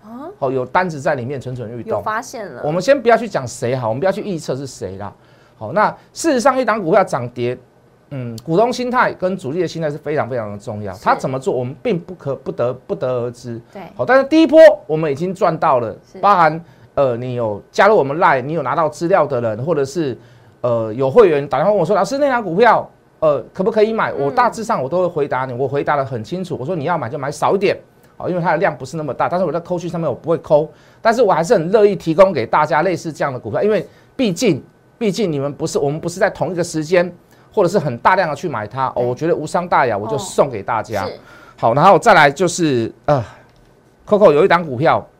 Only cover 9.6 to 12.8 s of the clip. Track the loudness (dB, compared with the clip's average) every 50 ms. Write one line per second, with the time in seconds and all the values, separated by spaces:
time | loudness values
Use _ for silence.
9.6 | -4 -4 -4 -6 -6 -6 -6 -6 -8 -4 -4 -4 -2 -2 -4 -6 -6 -6 -10 -12
10.6 | -12 -10 -10 -10 -10 -10 -12 -6 0 0 0 0 -2 -6 -6 -4 -4 -2 -2 -2
11.6 | -4 -6 -8 -6 -4 -2 -2 -2 -4 -10 -16 -12 -8 -8 -8 -8 -8 -12 -6 -4
12.6 | -4 -4 -4 -6